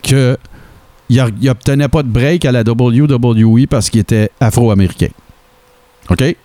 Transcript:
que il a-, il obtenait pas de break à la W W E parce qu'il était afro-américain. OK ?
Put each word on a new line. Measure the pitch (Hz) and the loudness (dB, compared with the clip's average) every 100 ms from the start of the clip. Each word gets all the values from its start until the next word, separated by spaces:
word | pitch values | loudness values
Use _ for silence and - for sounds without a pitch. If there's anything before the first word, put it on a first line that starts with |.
que | - 135 123 131 - - - - _ _ - | 0 0 0 -2 -10 -20 -20 -20 _ _ -2
il | 127 | 0
a-, | 123 101 | 0 -2
il | 131 | -4
obtenait | 120 - 139 143 | -2 -2 -2 0
pas | 160 | -2
de | 131 | -2
break | 110 135 170 143 | -2 0 0 0
à | |
la | 123 | 0
W | 110 117 123 120 147 | 0 0 0 2 0
W | 127 120 113 113 113 | 0 0 2 4 2
E | 143 | 2
parce | 139 - | -2 -2
qu'il | 113 | -2
était | 98 110 107 _ | 0 0 -2 _
afro-américain. | 120 120 117 98 95 - - - _ _ _ _ _ _ _ _ - | -2 0 0 2 0 -2 -6 -6 _ _ _ _ _ _ _ _ -4
OK ? | 180 123 - | -2 -2 -6